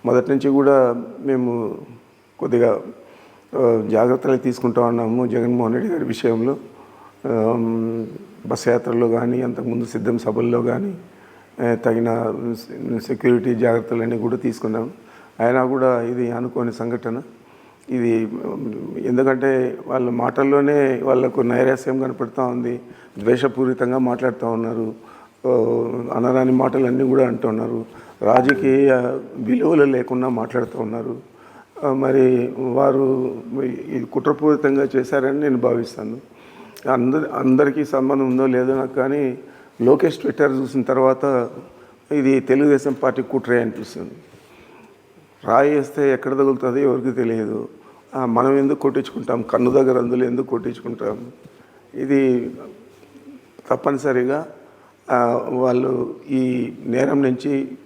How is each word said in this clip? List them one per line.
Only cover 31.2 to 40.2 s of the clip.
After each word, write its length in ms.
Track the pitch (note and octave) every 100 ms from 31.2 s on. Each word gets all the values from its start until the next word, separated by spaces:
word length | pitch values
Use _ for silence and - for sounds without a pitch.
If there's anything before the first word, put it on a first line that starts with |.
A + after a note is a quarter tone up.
| - - - - - -
ఆ, 100 | D3
మరి 600 | C3+ C3+ C3+ B2+ B2 B2 -
వారు 800 | B2+ B2+ C#3 C3+ C3+ C3 B2+ A2+ A#2 C3
ఇది 420 | C3 - - C#3 A#2
కుట్రపూరితంగా 840 | - D3 D3 D3+ D3 D3 C#3 C#3 C3+
చేశారని 440 | B2+ C#3 C3 C#3
నేను 180 | D3 B2+
భావిస్తాను. 800 | A#2+ A#2+ A2+ - G#2+ A#2+ - - - - - - -
అందరి-, 360 | C3 B2 D3+ C#3+
అందరికీ 560 | B2+ C3 C3 D3 C#3 C#3+
సంబంధం 420 | C3+ C3 C3+ C3
ఉందో 180 | B2+ C3+
లేదో 300 | B2+ B2+ C3+
నాకు 180 | C3
కానీ, 440 | C3+ C3 D3 C3+ B2+ - - - -
లోకేష్ 380 | A#2 D3 E3
Twitter 320 | D#3+